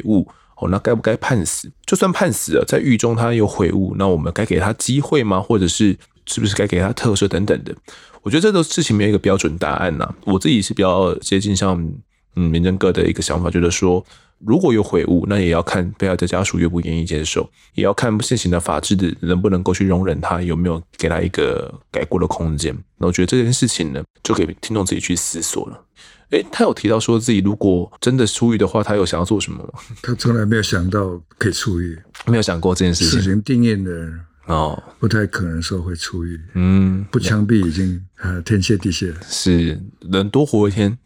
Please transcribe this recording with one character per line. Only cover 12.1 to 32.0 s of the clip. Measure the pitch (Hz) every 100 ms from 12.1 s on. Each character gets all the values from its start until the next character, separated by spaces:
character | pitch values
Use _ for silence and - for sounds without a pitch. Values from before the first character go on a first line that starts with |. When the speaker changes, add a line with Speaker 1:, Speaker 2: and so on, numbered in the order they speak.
| _ _ -
Speaker 1:
嗯， | 85
民 | 82
政 | 90 92
各 | 95
的 | 90 82
一 |
个 | 82
想 | - 78
法， | 87
觉 | 85
得 | 85
说 | - 92 90 - - _ _
如 | 104 151
果 | 175
有 | 110
悔 | 98 87 -
悟， | 87 -
那 | 101
也 | 87
要 | 82
看 | - 98 87 -
被 | 98
害 |
者 | 87
家 | 90 90
属 | 98 90
愿 | 85
不 | 85
愿 | 82 82
意 |
接 | 85 76
受， | 80 - - _ _
也 | -
要 | 98
看 | 101 123 107
现 | - 123
行 | 92
的 | 87
法 | 87 76
制 | -
的 | 98 90 -
能 | 82 90
不 | 101
能 | 92
够 | 92
去 | 90
容 | 95 90 95
忍 | 80
他， | - 87
有 | 87
没 | 82 90
有 | 82 - -
给 | 80
他 | 85
一 | 90
个 | 87 69 - - - _
改 | -
过 | - 87
的 | 87
空 | - 82 73
间。 | 78 - - -
那 | 90
我 |
觉 | 87
得 | 90
这 | 127
件 | 117
事 | 120 120
情 | - 80
呢， | 67 80 _
就 | -
给 | 107 80 90
听 | -
众 | 110 90
自 |
己 | -
去 | - 87
思 | - 82
索 | 82 - -
了。 | - _ _ - - -
诶， | - 202
他 | -
有 | 214
提 | - 104
到 | 110
说 | - 117
自 | 120
己 | 104
如 | 98 107
果 | 101 90 85 -
真 | 120 127
的 |
出 | 110 - 117
狱 | 110
的 | 95
话， | 110
他 | 104
有 | 104
想 | 90 82
要 |
做 | 90 104
什 | -
么 | 98
吗？ | - - - 113
Speaker 2:
他 | -
从 | 117 120 117
来 | 104
没 |
有 | 113
想 | 95 95 90
到 | 104 95 87 - -
可 | 101
以 |
出 | - 110 87
狱。 | 87 82